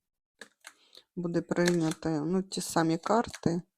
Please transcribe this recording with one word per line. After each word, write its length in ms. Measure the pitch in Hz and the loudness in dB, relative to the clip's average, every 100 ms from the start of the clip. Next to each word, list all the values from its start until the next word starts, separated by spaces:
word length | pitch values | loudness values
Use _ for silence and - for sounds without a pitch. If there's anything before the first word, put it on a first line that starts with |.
| _ _ _ - - _ - - _ - _ - | _ _ _ -20 -20 _ -20 -20 _ -20 _ -6
Буде 260 | 175 170 | -4 -2
прийнято, 680 | 165 175 175 175 160 151 160 | -2 2 4 4 2 -2 -2
ну, 320 | 156 151 190 | -2 0 -2
ті 180 | 190 - | -2 -6
самі 380 | - - 165 165 | -4 0 0 0
карти. 640 | - 214 - - - 170 - | 0 0 0 -2 -2 -2 -6